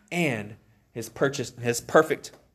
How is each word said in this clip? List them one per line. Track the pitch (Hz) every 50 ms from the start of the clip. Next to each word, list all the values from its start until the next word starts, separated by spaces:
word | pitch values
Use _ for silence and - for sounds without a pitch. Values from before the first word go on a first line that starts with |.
| _ - 160
and | 175 170 147 120 107 101 104 110 - _ _ _ _ _ _ -
his | 120 110 -
purchase, | - - 151 139 135 - 120 - - -
his | 120 120 120 -
perfect | - - - 160 156 - 143 - - - - - _ _